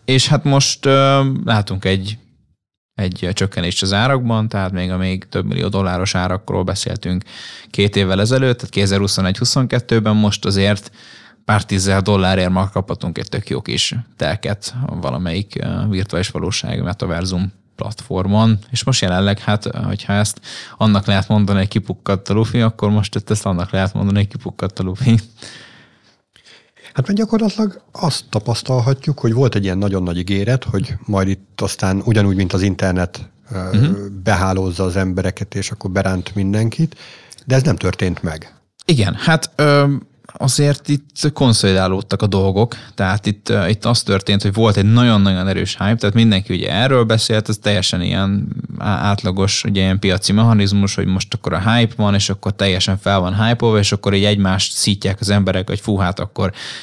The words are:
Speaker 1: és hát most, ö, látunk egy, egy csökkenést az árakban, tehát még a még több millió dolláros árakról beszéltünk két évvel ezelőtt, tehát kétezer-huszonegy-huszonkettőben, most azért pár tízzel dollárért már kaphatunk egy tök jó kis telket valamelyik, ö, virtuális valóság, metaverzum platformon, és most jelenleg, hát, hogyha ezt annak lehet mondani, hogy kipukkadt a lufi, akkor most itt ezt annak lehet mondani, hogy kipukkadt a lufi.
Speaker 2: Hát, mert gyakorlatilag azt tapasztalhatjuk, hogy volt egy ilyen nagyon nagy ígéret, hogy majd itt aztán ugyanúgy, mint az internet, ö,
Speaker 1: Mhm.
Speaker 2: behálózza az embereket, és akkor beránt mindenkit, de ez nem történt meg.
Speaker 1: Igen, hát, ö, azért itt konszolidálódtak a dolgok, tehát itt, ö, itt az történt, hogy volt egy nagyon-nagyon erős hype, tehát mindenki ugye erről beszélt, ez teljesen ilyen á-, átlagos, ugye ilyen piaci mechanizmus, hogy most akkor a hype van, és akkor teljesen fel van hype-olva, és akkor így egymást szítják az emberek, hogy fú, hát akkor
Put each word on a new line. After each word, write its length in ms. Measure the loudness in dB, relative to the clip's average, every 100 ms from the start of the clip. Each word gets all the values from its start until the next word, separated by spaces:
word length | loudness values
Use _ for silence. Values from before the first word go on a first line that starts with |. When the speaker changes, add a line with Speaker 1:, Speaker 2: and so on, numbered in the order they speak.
Speaker 1:
és 220 | 0 2 4
hát 160 | 2
most, 420 | 2 2 2 0
ö, 400 | 2 4 6 4 2 -2
látunk 400 | 0 0 0 -2
egy, 320 | 0 -2 -2 -10 _ _ _ _ _ _ _
egy 360 | -6 -4 -4 -4
csökkenést 480 | -2 -2 -2 -2 -2
az 120 | 0
árakban, 540 | 0 2 0 0 0 0
tehát 240 | -2 -2
még 200 | -4 -4
a 60 | -2
még 300 | -2 -4 -4
több 160 | -4
millió 220 | -2 -2 -2
dolláros 480 | 0 -2 -2 -2
árakról 480 | -2 -2 -4 -4 -4
beszéltünk 600 | -2 -4 -6 -6 -4 -4 -6 -16 -18 -20 -8
két 260 | 0 2
évvel 240 | 2 2 2
ezelőtt, 340 | 2 2 2
tehát 140 | 0 -2
kétezer-huszonegy-huszonkettőben, 1400 | 0 2 2 0 0 0 0 0 0 0 -2 2 2 4
most 300 | 2 2 0
azért 460 | -2 2 2 0 -4 -20 -20 -20 -20 _
pár 200 | 0 0
tízzel 360 | 2 0 2 2
dollárért 480 | 2 2 4 2 2
már 200 | 0 0
kaphatunk 480 | -4 -4 -6 -6 -8
egy 120 | -8
tök 200 | -8 -6
jó 120 | -6
kis 340 | -4 -4 -2 -4 -8 -4
telket 580 | -2 -2 -4 -6 -8 -8 -6
valamelyik, 680 | -4 -4 -4 -4 -4 -6 -8
ö, 280 | -6 -2 -2
virtuális 400 | -2 -2 -4 -4
valóság, 540 | -4 -4 -4 -4 -4
metaverzum 680 | -4 -4 -4 -2 -2 -2 -4 -6 _
platformon, 840 | -10 -10 -10 -6 -4 2 4 4 2 -2
és 140 | -4
most 180 | -2 0
jelenleg, 380 | 0 2 2 0
hát, 260 | -2 -4 -4 -6
hogyha 280 | -6 -6 -2
ezt 260 | 0 0 -4 -16 -18 -18 0
annak 280 | 2 4
lehet 220 | 2 0 2
mondani, 300 | 2 2 2
hogy 100 | 0
kipukkadt 600 | -2 -4 -6 -2 -2 0
a 40 |
lufi, 280 | 0 0 2
akkor 280 | 0 0 0
most 260 | 0 0
itt 140 | -6 -4
ezt 160 | -4
annak 260 | -2 -2 -2
lehet 220 | -2 0
mondani, 240 | 0 0 0
hogy 100 | 0
kipukkadt 520 | -4 -12 -6 -6 -4
a 40 |
lufi. 360 | -6 0 2 2 0 -14 -20 -20 -20 -20 -20 _ _ _ _ _ -20 -20 _ _ -8
Speaker 2:
Hát, 140 | -4 -2
mert 100 | -2
gyakorlatilag 600 | 0 0 0 0 -2 -4 -16
azt 340 | -4 -2 -2 -4
tapasztalhatjuk, 920 | -4 -2 -4 0 0 2 0 -2 0
hogy 140 | 0
volt 220 | 2 2
egy 80 | 2
ilyen 140 | 0 0
nagyon 260 | 0 0
nagy 140 | -2 -2
ígéret, 460 | -2 -2 0 0
hogy 300 | -2 -4 -4 -6
majd 220 | -2 0 0
itt 340 | -2 -8 -6
aztán 400 | -6 -2 0 0
ugyanúgy, 300 | 2 4 4
mint 180 | 2 0
az 80 | 0
internet, 680 | 0 0 0 0 -2 -6 -16 _ -12
ö, 80 | -8 -2
Speaker 1:
Mhm. 220 | 2 2 0 -6 -4
Speaker 2:
behálózza 600 | 0 2 2 0 -2 -2
az 120 | -2
embereket, 600 | 0 0 0 -2 -4 -8
és 160 | -6 -8
akkor 200 | -8 -4
beránt 440 | -2 -2 -2 -4
mindenkit, 600 | -4 0 0 0 0 -2 -4 -20 -20 -20 -16
de 100 | 0
ez 80 | 2
nem 120 | 2
történt 480 | 0 -2 -2 -4 -2
meg. 300 | -6 -8 -14 _ _ _
Speaker 1:
Igen, 280 | 0 2 2
hát, 380 | 0 0 0 0
ö, 300 | 0 4 4 4 0 -6 _ -20 -4
azért 520 | 0 2 2 0 -2
itt 420 | -4 -4 -4 -2
konszolidálódtak 880 | 2 2 4 4 2 2 -2 -2 -2
a 60 | 0
dolgok, 480 | 2 2 2 0 -2 -12
tehát 300 | -2 0 0
itt, 240 | -2 -4 -2
ö, 180 | 0 2
itt 180 | 0
az 180 | 0 0
történt, 380 | 0 0 0 0
hogy 120 | 0
volt 240 | 2 4 4
egy 140 | 4
nagyon-nagyon 560 | 6 6 4 4 2 0
erős 300 | -2 -2 -2
hype, 180 | 0
tehát 200 | 0 2
mindenki 380 | 4 4 4 0
ugye 180 | -4 -2
erről 320 | 0 2 4
beszélt, 460 | 4 2 2 0 0
ez 80 | -2
teljesen 440 | 0 0 0 -2
ilyen 460 | -2 0 0 -2 -2 -8 -10 -6
á-, 280 | -2 0
átlagos, 580 | 0 0 -2 0 0 0
ugye 180 | -2 0
ilyen 180 | 2 2
piaci 320 | 0 0 2
mechanizmus, 640 | 4 6 4 4 2 0
hogy 100 | 0
most 280 | -2 -2 -4
akkor 200 | -6 -4
a 180 | -2 2
hype 220 | 2 2
van, 180 | 0 0
és 160 | 2 0
akkor 260 | -4 -6
teljesen 420 | -2 0 0 0 -2
fel 220 | 0 0
van 260 | 0 0
hype-olva, 320 | 0 2 2 2
és 120 | 2
akkor 220 | 0 0
így 100 | 2
egymást 500 | 2 2 2 0 -2
szítják 460 | -2 -2 0 -2 -2
az 100 | 0
emberek, 380 | 2 2 0 -2
hogy 120 | -4
fú, 180 | -2 0
hát 220 | 0 -2
akkor 320 | -8 -4 -4 -4 -14 -16